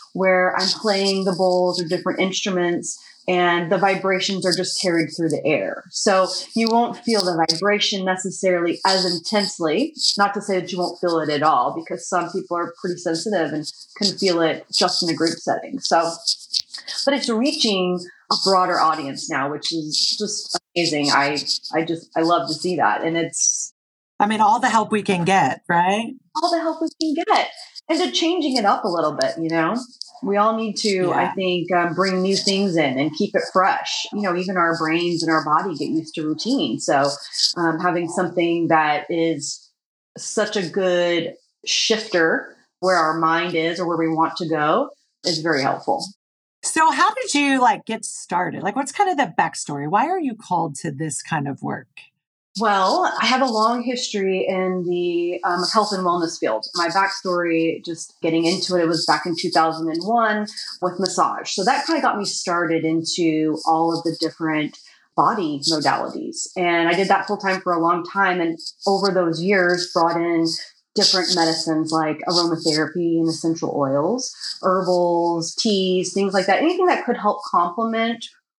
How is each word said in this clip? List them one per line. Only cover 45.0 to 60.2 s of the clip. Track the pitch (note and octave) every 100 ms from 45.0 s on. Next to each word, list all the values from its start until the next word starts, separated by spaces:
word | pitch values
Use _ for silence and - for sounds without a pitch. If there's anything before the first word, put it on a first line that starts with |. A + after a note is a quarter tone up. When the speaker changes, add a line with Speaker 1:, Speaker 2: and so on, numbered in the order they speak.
| _ _
Speaker 1:
is | - D#3
very | D#3+ D3
helpful. | C3+ - - - F#3 - _ _ _ _
Speaker 2:
So | - - D#4+
how | C4+ F4+
did | G#4+ A#4
you, | C#4+ C#4+ C4+
like, | B3 C#4
get | - A3 -
started? | - - F3 F3+ E3
Like, | F#3 G#3+
what's | C#4
kind | - G4
of | D4
the | A3 E3
backstory? | E3 - - C#3+ D3
Why | G3 C#4
are | F#4+
you | C#4+
called | G#3 - F3 E3 D3
to | E3
this | C#3 D#3+ D3+
kind | - D#3+ C#3
of | -
work? | C#3+ - - - - _ _ _ _ -
Speaker 1:
Well, | A3 G3 F#3+ D#4+ F4 -
I | A3+
have | B3+
a | C4
long | A3 A3 A#3+
history | A#3+ B3 - G3+ F#3+ F#3 -
in | F#3 F#3 F#3
the, | F3 F3 F3 E3+ F3 F3
um, | F#3 F3+ E3+
health | A3 G#3
and | F#3+ F#3
wellness | F3 E3 -
field. | C#3+ A2 - -
My | E3+
backstory, | F#3 G3 - F#3+ F3 E3+ E3 E3 -
just | - E3 - _
getting | E3 D#3+
into | E3 F#3 - F3+
it, |
it | E3
was | E3 -
back | D3+ F3+
in |
two | E3 F3+
thousand | E3+ D#3+ D#3+ D#3+
and | D#3+
one | F#3 A#3